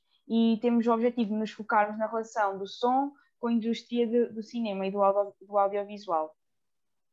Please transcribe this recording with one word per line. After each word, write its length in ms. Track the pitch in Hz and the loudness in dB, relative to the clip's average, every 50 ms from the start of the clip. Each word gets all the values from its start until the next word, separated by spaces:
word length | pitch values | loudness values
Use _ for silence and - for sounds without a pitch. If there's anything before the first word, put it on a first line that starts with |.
| _ _ _ _ _ - | _ _ _ _ _ -2
E 320 | 226 226 226 226 226 220 | 2 4 4 4 2 2
temos 240 | 240 240 240 233 220 | 2 2 2 2 2
o 60 | 240 | 2
objetivo 380 | 233 226 233 247 240 240 226 196 | 2 2 2 0 0 0 -2 -2
de 100 | 214 214 | -2 -4
nos 100 | 220 214 | -4 -6
focarmos 480 | - - 208 - 233 208 208 214 214 220 | -8 -10 -4 0 2 2 2 2 -2 -4
na 80 | 220 | -4
relação 500 | 214 226 220 220 220 - 226 208 196 196 | -4 -4 -4 -6 -4 -2 -2 -2 -2 -2
do 120 | 190 196 196 | -4 -8 -10
som 420 | - - 240 247 254 269 285 285 - _ _ _ _ _ | -6 -2 0 0 2 2 0 -2 -6 _ _ _ _ _
com 80 | 240 233 | -2 -2
a 40 | |
indústria 540 | 233 226 208 233 226 226 - - 240 240 240 | 0 0 0 -2 -4 -4 -6 -4 -2 0 0
de, 200 | 220 233 240 226 | 2 2 0 0
do 180 | - 214 226 214 | 0 -4 -10 -12
cinema 420 | - 240 233 233 208 190 190 190 | -8 -8 -6 -4 -4 -4 -2 -4
e 60 | 190 | -2
do 100 | 196 202 | 0 2
audio-, 320 | 196 196 196 202 202 196 - - | 2 4 4 2 0 -2 -6 -18
do 180 | 190 196 202 202 | -8 -2 0 2
audiovisual. 800 | 202 196 208 202 202 202 208 202 202 185 170 156 156 156 - _ _ _ _ _ _ _ _ _ _ _ _ _ _ _ | 2 2 0 -2 -4 -6 -10 -12 -6 -2 -2 -2 -2 -4 -8 _ _ _ _ _ _ _ _ _ _ _ _ _ _ _